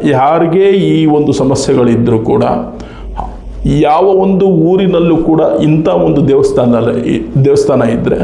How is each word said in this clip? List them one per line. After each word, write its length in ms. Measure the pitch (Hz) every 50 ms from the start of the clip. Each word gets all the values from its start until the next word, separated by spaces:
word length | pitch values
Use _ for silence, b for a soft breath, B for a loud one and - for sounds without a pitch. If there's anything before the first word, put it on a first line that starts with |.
| -
ಯಾರಿಗೇ 640 | 151 135 127 131 143 160 165 170 165 165 190 196 196
ಈ 360 | 196 196 165 156 156 160 160
ಒಂದು 260 | 151 147 147 147 143
ಸಮಸ್ಯೆಗಳಿದ್ರೂ 840 | 135 - 131 135 139 - - - 139 127 120 120 117 117 117 120 113 110
ಕೂಡ 260 | 113 - - - - 127 127 120 - - B B B B B B B B B B B B B B B - - - -
ಯಾವ 420 | 143 143 147 156 147 151 165 185 202
ಒಂದು 380 | 190 190 190 196 190 180 196
ಊರಿನಲ್ಲೂ 720 | 190 180 160 160 170 185 196 196 180 170 170 170 170 165
ಕೂಡ 240 | - - 160 160 160 160 151 - -
ಇಂಥ 260 | 156 151 156 156 165 190
ಒಂದು 400 | 180 170 170 160 156 143 135 135
ದೇವಸ್ಥಾನ, 460 | 135 139 139 135 - - 123 120 120 113 113 117 117 120 120
ಈ 140 | - - 113 - - - 143 135
ದೇವಸ್ಥಾನ 380 | 139 139 143 - 143 139 127
ಇದ್ದರೆ 360 | - 110 117 123 120 - - -